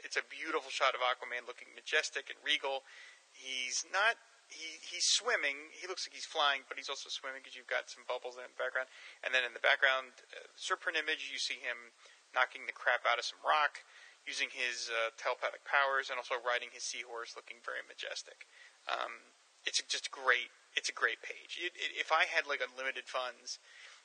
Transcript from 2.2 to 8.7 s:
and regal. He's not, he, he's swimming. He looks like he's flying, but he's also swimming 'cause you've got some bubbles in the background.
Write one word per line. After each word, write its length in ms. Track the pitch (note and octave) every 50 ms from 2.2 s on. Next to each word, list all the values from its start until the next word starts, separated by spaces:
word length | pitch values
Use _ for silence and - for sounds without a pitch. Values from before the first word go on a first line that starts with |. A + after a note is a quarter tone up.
| - -
and 80 | A#2+ - -
regal. 400 | C#3+ D3 D3 - C#3 C3+ C3 - - - - - - - - - _
He's 520 | - - C3+ C3 C3 B2+ B2+ B2 B2 - - E3
not, 280 | F3 F#3+ G#3 A3+ A3+ - - - - - _ -
he, 280 | D#3 D3+ D#3+ D#3+ D#3 D#3+ D#3
he's 220 | - F3 F3 E3+
swimming. 640 | - - - G3+ B3 A3+ F3+ D3+ C#3+ C3+ C#3+ D3+ D#3
He 140 | - D3+ E3+
looks 200 | F3+ E3+ - - -
like 40 | C#3
he's 120 | C3+ - -
flying, 360 | - D#3+ D3 C#3+ C#3 C3+ C3 -
but 80 | C3+
he's 120 | C#3 C3 -
also 180 | C#3 - - C#3+
swimming 340 | - - - C3+ C3 C3+
'cause 120 | C3 C3 B2
you've 120 | B2+ A#2+
got 220 | - B2 B2 C3 -
some 160 | - B2+ A#2+
bubbles 320 | - B2 B2 - B2+ A#2+
in 60 | B2+
the 60 | B2 B2 -
background. 320 | - B2+ B2+